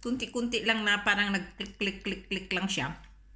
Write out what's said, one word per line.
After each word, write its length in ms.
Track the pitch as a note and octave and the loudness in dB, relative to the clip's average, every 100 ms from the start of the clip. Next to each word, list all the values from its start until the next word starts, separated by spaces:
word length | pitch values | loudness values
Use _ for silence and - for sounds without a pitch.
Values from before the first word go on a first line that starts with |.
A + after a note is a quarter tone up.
kunti-kunti 640 | A#3+ B3+ A#3+ B3 A#3+ A#3 G#3+ | -4 -4 -2 -2 0 0 2
lang 160 | A3 | 2
na 240 | G#3 G3+ G#3 | 4 4 4
parang 240 | G3+ G#3 | 4 4
nag-click-click-click-click 1200 | G3 F#3 - G3+ - G3+ G3 G3+ F#3 - F#3+ F#3 | 2 -2 -10 -10 -4 -2 -2 -4 -6 -4 -6 -2
lang 160 | F#3 F#3+ | -2 0
siya. 320 | - C3+ - - - - | 0 -2 -4 -14 -20 -20